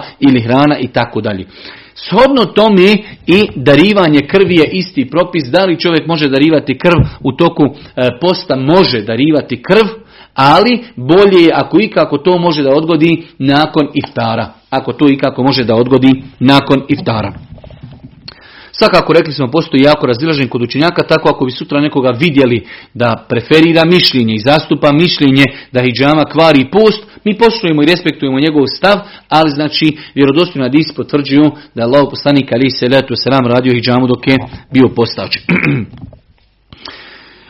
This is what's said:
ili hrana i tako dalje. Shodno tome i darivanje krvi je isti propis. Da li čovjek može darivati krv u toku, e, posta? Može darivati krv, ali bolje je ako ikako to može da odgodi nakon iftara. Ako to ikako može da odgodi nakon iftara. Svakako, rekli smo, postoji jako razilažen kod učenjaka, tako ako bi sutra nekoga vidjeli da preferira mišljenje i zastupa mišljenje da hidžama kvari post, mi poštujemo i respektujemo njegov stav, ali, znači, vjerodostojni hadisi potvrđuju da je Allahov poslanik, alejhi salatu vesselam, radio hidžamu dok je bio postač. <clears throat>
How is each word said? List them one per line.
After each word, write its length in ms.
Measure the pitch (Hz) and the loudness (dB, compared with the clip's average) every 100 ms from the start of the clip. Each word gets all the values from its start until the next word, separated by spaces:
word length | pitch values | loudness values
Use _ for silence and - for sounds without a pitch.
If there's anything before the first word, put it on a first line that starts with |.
| - - | -2 0
ili 200 | 139 127 | 2 2
hrana 380 | 117 127 147 139 | 0 0 2 0
i 100 | 127 | -4
tako 320 | - 117 110 | -4 -4 -4
dalje. 260 | 107 98 92 - - - - | -6 -8 -10 -16 -20 -20 -20
Shodno 500 | - - 190 269 269 | -20 -4 0 2 2
tome 520 | 202 - 220 196 190 214 - - - | 0 2 2 4 4 2 -2 -12 0
i 220 | 185 214 - | 0 0 -2
darivanje 640 | 127 143 196 208 170 147 | 2 4 4 2 2 2
krvi 340 | 143 190 185 | 0 0 2
je 160 | 175 151 | 2 2
isti 380 | 185 180 - 123 | -2 -6 -6 -4
propis. 340 | 151 175 175 123 | -2 -2 -4 -2
Da 140 | 160 | -2
li 160 | 190 160 | 0 -2
čovjek 260 | 180 160 143 | 0 -2 -2
može 220 | 165 147 | -2 -2
darivati 500 | 135 156 160 - 127 | 2 2 2 -2 -2
krv 200 | 180 165 - - | 0 2 0 -2
u 120 | 143 | -6
toku, 320 | 123 170 - | 0 -2 2
e, 440 | 143 - - - 127 120 | -2 -2 -14 -4 -2 -2
posta? 360 | 175 185 - 131 | -2 -4 -4 -4
Može 460 | 135 180 151 117 | 2 2 2 -2
darivati 600 | 104 113 151 147 - 120 | -4 -2 0 0 -2 -10
krv, 240 | - 196 214 - - - - | 0 0 0 -4 -18 -20 -12
ali 500 | - 139 233 226 240 240 - | 0 2 4 2 -2 -6 -12
bolje 460 | 127 180 202 185 | 0 4 6 4
je 100 | 165 | 4
ako 260 | 143 131 160 | 2 0 0
ikako 380 | 214 190 156 143 | 0 -2 -2 0
to 200 | 180 180 | 0 0
može 240 | 170 151 | 0 0
da 80 | 139 | 0
odgodi 520 | 139 165 165 165 165 - _ | 0 0 0 0 0 -6 _
nakon 500 | 135 143 156 160 143 | 0 0 0 -2 -2
iftara. 580 | 143 - - 117 113 107 - _ | -4 -6 -6 -4 -4 -6 -12 _
Ako 220 | 131 127 | -6 -6
to 160 | - 147 | 0 0
ikako 340 | 139 135 131 | 2 -2 -2
može 220 | 131 139 | -2 0
da 100 | 113 | 0
odgodi 480 | 113 123 131 131 135 - - | 0 2 2 4 2 -4 -4
nakon 440 | 123 139 135 135 - | 2 2 2 -2 -2
iftara. 440 | 139 - 113 101 92 - - - - - - - - - - - - - - | -6 -4 -6 -6 -10 -20 -20 -20 -20 -20 -20 -20 -20 -20 -20 -20 -20 -20 -2
Svakako, 340 | 214 175 - | 0 2 2
rekli 200 | 165 156 | 0 0
smo, 180 | 143 127 | -4 -2
postoji 320 | 156 156 135 | -2 -2 2
jako 240 | 139 151 131 | 2 2 0
razilažen 420 | 120 160 147 123 | -2 -2 -2 -4
kod 140 | 127 | -4
učenjaka, 400 | 117 135 165 170 | -4 -2 -2 -2
tako 260 | 147 160 160 | -2 0 0
ako 160 | 143 | -2
bi 60 | 127 | -4
sutra 300 | 123 160 143 | -6 -6 -4
nekoga 300 | 151 147 127 | -2 -2 -2
vidjeli 560 | 117 165 139 127 120 - - - | 0 0 2 2 0 -6 -18 -20
da 320 | 110 120 110 - | -4 -2 -2 -4
preferira 560 | 120 - 156 165 165 | -6 0 2 4 2
mišljenje 500 | 165 180 - 131 113 | 2 2 2 0 -2
i 40 | 107 | -2
zastupa 540 | 113 151 - 147 147 | 0 0 0 0 2
mišljenje 520 | 143 175 - 143 135 135 - - | 2 0 0 2 2 0 -2 -8
da 100 | 127 | -2
hidžama 420 | 123 117 139 156 | -2 0 0 0
kvari 460 | 147 143 160 143 131 | 0 2 4 4 2
post, 340 | 196 220 208 - - | 2 2 0 -8 -8
mi 140 | 208 202 | -6 0
poštujemo 440 | 226 220 175 151 | 0 0 -2 0
i 40 | 147 | 2
respektujemo 540 | 175 160 143 139 131 | 0 -2 -4 -4 -2
njegov 260 | 156 151 131 - | 0 0 -2 0
stav, 220 | 185 202 - - _ | 0 0 -4 -20 _
ali, 220 | 151 160 | 0 0
znači, 460 | 139 151 - 156 147 - | -2 -6 -2 -2 -4 -8
vjerodostojni 520 | 139 139 143 175 143 127 | 0 0 2 -2 -4 -2
hadisi 280 | 143 151 - | 0 -2 -6
potvrđuju 540 | 120 147 135 139 151 147 - | -4 -4 0 2 2 0 -12
da 80 | 131 | -6
je 20 | |
Allahov 260 | 120 143 135 | 0 2 0
poslanik, 420 | - 143 143 131 | -2 0 0 0
alejhi 180 | 120 131 | -2 -2
salatu 360 | 127 123 135 127 | -2 0 0 0
vesselam, 360 | 117 127 135 123 | -4 -2 0 0
radio 280 | 123 127 | 0 0
hidžamu 320 | 120 113 123 127 | -2 0 0 0
dok 200 | 123 - | -2 0
je 100 | 135 - - - | -2 -2 -14 -4
bio 160 | 131 120 - | 2 2 2
postač. 400 | 117 - 92 - | -4 -4 -8 -8
<clears throat> 40 | - 175 - 135 98 - - - _ _ _ _ _ - - - - - - - | -4 -4 -2 -4 -6 -14 -20 -20 _ _ _ _ _ -20 -20 -20 -20 -20 -20 -20